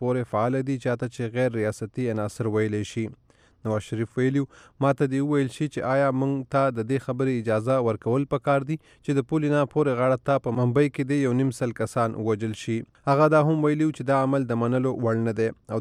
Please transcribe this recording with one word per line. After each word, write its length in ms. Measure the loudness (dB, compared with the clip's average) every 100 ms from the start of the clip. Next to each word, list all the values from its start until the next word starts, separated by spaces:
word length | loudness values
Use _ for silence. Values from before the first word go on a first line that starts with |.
پورې 320 | -2 -2 -2
فعاله 320 | 0 0 0 -2
دي، 80 | -4 -2
چاته 240 | -2 -4
چې 220 | -6 -4 0
غیر 180 | 0 0
ریاستي 480 | -2 -2 -8 -4 -2
عناصر 360 | -2 -4 -4 -2 0
ویلی 260 | 0 -2
شي. 220 | -4 -6 -6 -8 _ _ _ _
نواز 180 | -4 -4
شریف 360 | -4 -4 -4 0
ویلي 220 | 0 0
وو، 60 | -2 -8 -20 -2
"ما 120 | 0
ته 140 | 2 0
دې 140 | 0
وویل 260 | 0 0 0
شي 180 | -2 -6
چې 160 | -4 -2
آیا 160 | 2 2
موږ 220 | 2 0 -2 -2
ته 80 | 0 0
د 100 | 0 -2
دې 100 | -2
خبرې 300 | -2 -2 -2 -2
اجازه 340 | 0 0 2 0
ورکول 400 | 0 0 0 0
پکار 420 | 0 -2 0 0 0
دي 80 | -6
چې 340 | -8 _ -2 -2
د 20 |
پولې 280 | 0 0 2
نه 160 | 2 2
پورې 200 | 0 0 2
غاړه 200 | 2 2
ته 180 | 0 0 0
په 40 |
ممبئی 380 | 0 2 4 2
کې 160 | 0 -2
دې 80 | 0 2
یو 60 |
نیم 180 | 2 0
سل 200 | 0 -4 -4
کسان 380 | -4 0 0 0
ووژل 360 | -2 -2 -2 -6
شي؟" 140 | -4 -4 -6 _ 0
هغه 200 | 4 6
دا 120 | 6 4
هم 180 | 2
ویلي 200 | 2 2
وو 100 | 0 -2
چې 120 | 0
دا 80 | 0
عمل 220 | 2 0 0
د 80 | 0
منلو 320 | 0 0 0
وړ 240 | 0 0 0 0
نه 40 |
دی 160 | 0 -2 -4 -6
او 80 | -4